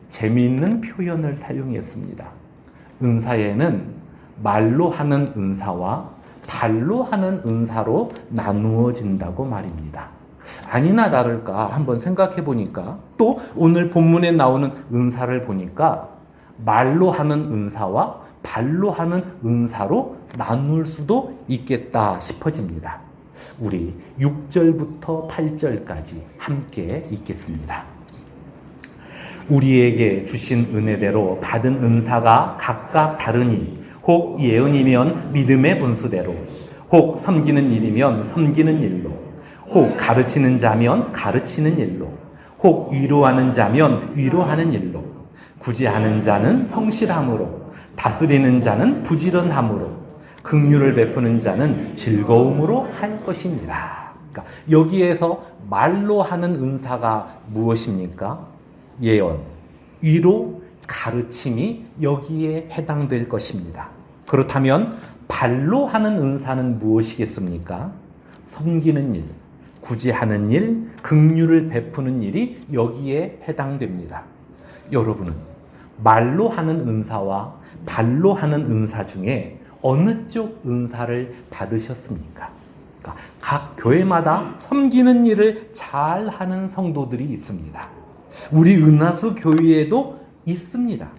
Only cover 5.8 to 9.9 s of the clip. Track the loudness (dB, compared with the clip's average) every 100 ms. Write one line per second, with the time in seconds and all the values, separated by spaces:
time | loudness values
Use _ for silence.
5.8 | -4 -6 -8 -18 -20 -20 -14 -4 0 0
6.8 | 0 -2 -2 -2 -2 -2 -2 -2 -2 -2
7.8 | 0 0 -2 -8 -8 -6 -2 0 0 2
8.8 | 0 0 -4 -4 -4 -6 -6 -6 -8 -10
9.8 | -12